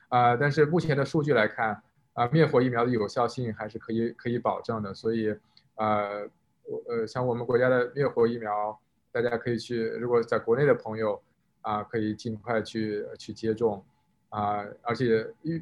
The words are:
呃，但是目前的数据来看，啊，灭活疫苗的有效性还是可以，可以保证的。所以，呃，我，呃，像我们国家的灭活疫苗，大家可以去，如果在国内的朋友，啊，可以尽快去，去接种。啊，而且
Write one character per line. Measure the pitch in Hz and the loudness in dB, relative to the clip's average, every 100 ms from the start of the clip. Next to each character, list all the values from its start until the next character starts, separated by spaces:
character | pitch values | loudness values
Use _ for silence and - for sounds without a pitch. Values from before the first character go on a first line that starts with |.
| _ | _
呃， | - 120 120 | 4 4 4
但 | 143 | 2
是 | 147 147 | 4 4
目 | 170 | 2
前 | 160 139 | 2 0
的 | 139 | 2
数 | 160 | 0
据 | 147 | 4
来 | 120 107 | 4 2
看， | - 110 104 _ _ _ | 0 -2 -4 _ _ _
啊， | 120 120 | -2 2
灭 | 160 151 | 4 6
活 | 135 | 4
疫 | 127 | 4
苗 | 117 123 | 2 2
的 | |
有 | 117 101 | 0 0
效 | 131 117 | 0 -2
性 | - 120 | -2 -6
还 | 107 110 | -6 -10
是 | - | -10
可 | - | -4
以， | 113 117 | -2 -2
可 | - 123 | -4 -4
以 | 120 | -2
保 | 107 92 | -2 -2
证 | - 113 | -4 -6
的。 | 101 | -6
所 | 95 113 | -6 -2
以， | 113 107 104 _ _ _ - | -2 -2 -4 _ _ _ -4
呃， | 110 104 101 104 - - _ _ | 0 0 -2 -6 -10 -16 _ _
我， | - 123 - | -12 -10 -6
呃， | 117 110 | -4 -4
像 | 127 127 | -2 -2
我 | 117 | -2
们 | 120 | 0
国 | 123 | 2
家 | 127 | 4
的 | 127 120 139 | 4 2 -2
灭 | 143 | -2
活 | 120 117 | 2 2
疫 | 117 | 2
苗， | 107 104 107 107 _ _ _ | -4 -4 -4 -8 _ _ _
大 | 120 | -4
家 | 120 117 | -2 -2
可 | 123 | -2
以 | 117 | -4
去， | - 120 113 | -4 -4 -4
如 | 110 120 | -4 0
果 | 120 | 2
在 | 113 110 | 2 0
国 | - 120 | 2 4
内 | 147 | 4
的 | |
朋 | 120 113 110 | 2 -2 -4
友， | 110 101 _ _ _ _ | -2 -4 _ _ _ _
啊， | 110 107 | -4 -4
可 | 104 113 | -4 -2
以 | 107 104 | -2 -4
尽 | 117 107 | -6 -8
快 | 120 113 | -2 -2
去， | - 113 107 104 - - | -2 -4 -4 -4 -8 -12
去 | - | -14
接 | 101 113 | -6 -4
种。 | 110 113 101 - _ _ _ _ | 0 0 -2 -10 _ _ _ _
啊， | 107 104 104 101 - | -4 -2 -2 -6 -8
而 | 120 117 | -4 0
且 | 120 113 113 - 160 165 | 2 2 0 -8 -6 0